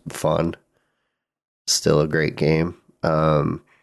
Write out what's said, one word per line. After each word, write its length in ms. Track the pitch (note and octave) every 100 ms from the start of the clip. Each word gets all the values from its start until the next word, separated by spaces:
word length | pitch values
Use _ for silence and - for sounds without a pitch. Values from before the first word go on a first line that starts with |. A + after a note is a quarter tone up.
| -
fun. 480 | - D#2 D#2+ E2 - _ _ _ _ _ _ _ _ _ _ -
Still 320 | - - D2+
a 80 | D#2
great 300 | D#2+ D#2 -
game. 400 | D2+ D#2+ E2+ - _ _
Um, 580 | E2 D#2 D#2 D2+ C#2 D#2+ - _